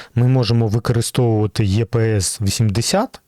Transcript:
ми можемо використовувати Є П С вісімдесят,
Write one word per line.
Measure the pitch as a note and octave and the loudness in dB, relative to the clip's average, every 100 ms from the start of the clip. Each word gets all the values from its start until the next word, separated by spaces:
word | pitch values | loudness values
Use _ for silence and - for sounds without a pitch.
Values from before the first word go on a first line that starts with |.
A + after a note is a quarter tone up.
| - | -6
ми | - B2 | 0 2
можемо | C3 A2+ A#2 A2+ | 2 2 2 2
використовувати | A2 - A#2 A2+ - A#2+ A2 G#2+ - | 0 0 -2 -2 0 0 2 0 0
Є | G#2+ G2 | 0 0
П | A2+ A#2 A2+ G#2+ | 0 0 0 0
С | F#2 - | -2 -4
вісімдесят, | G2 - A2 G2 A#2 F#3+ B3+ - | -4 0 0 0 0 -2 -2 -8